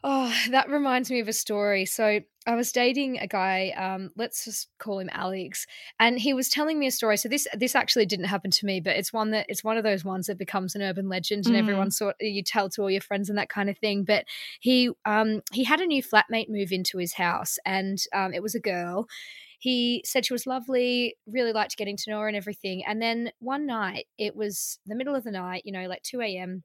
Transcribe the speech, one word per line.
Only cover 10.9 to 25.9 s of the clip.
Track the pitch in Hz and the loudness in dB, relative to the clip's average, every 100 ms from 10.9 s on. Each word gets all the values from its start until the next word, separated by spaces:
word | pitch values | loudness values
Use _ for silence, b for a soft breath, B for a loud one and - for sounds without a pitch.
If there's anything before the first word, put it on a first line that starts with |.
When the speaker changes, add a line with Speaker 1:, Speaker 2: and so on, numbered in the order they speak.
| 185 196 | -2 -2
Speaker 1:
legend | 185 170 208 208 | -2 0 0 4
and | 226 | 6
Speaker 2:
Mm. | |
Speaker 1:
everyone | 220 196 196 | 4 4 2
sort, | - 208 - | 2 -2 -2
you | 220 202 | -2 -2
tell | 185 233 196 | 0 0 0
to | - | 0
all | 196 | 0
your | 190 | 0
friends | - 202 196 | 0 -4 0
and | 208 | -2
that | - | -2
kind | - 202 | -2 -2
of | 196 | 0
thing. | 214 202 | 0 0
But | 190 208 - B B B | 4 2 2 B B B
he, | 247 254 247 - - | 4 6 4 0 2
um, | 214 220 214 - | 2 4 0 -4
he | 214 | -2
had | 240 302 | 2 2
a | 359 | 4
new | 277 | 0
flatmate | - 214 - 226 220 | 6 4 4 -2 -2
move | 214 190 | -2 0
into | 185 180 185 | 0 0 0
his | 175 | -4
house, | - 175 - 170 - - | 0 0 0 -2 -4 -2
and, | 190 190 196 - | -2 0 -2 -2
um, | 196 190 | -2 -2
it | 170 | -2
was | 208 226 | -4 -4
a | |
girl. | 226 180 175 180 233 B B B B B | -2 -2 -2 -4 -6 B B B B B
He | 254 247 240 240 - | 0 2 2 0 0
said | 269 - | 0 0
she | |
was | 247 - | -4 -4
lovely, | 262 240 254 247 247 240 - - | -6 0 2 2 2 0 -4 -6
really | 240 240 | -2 0
liked | 220 208 - | 0 -2 -4
getting | 202 202 | -6 -6
to | - | -6
know | 214 | -4
her | 214 | -2
and | 208 | -4
everything. | 196 202 196 185 185 | -6 -8 -6 -6 -4
And | 214 | -2
then | 226 233 233 - | -2 -2 -4 -8
one | 233 269 294 | -6 -4 -2
night, | 226 196 196 - - | -2 -2 -6 -12 -6
it | 208 - | -6 -2
was | 208 196 - - - | -4 -4 -8 -10 -8
the | 220 | -6
middle | 262 277 | -2 -2
of | |
the | 233 | -2
night, | 196 180 180 | -6 -6 -8
you | - | -8
know, | 190 | -8
like, | 185 | -6